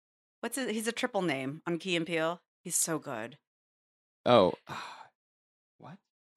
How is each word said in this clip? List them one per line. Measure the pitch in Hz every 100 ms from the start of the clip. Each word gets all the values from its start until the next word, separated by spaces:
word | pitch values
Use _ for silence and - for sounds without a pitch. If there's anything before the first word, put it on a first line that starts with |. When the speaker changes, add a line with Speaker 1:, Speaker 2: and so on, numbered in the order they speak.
| _ _ _ _
Speaker 1:
what's | 233 269
his, | 247
he's | 214 220
a |
triple | 226 254 208
name | 180 135 131 156 -
on | 170
Key | 190 170
and | 165
Peele. | 165 160 175 _ _
He's | 180 -
so | - 156
good. | 143 117 117 143 _ _ _ _ _ _ _ _ 117
Speaker 2:
Oh, | 120 92 - -
<sighs> | - - - - _ _ _ _ _ _ _
what? | - 175 _ _ _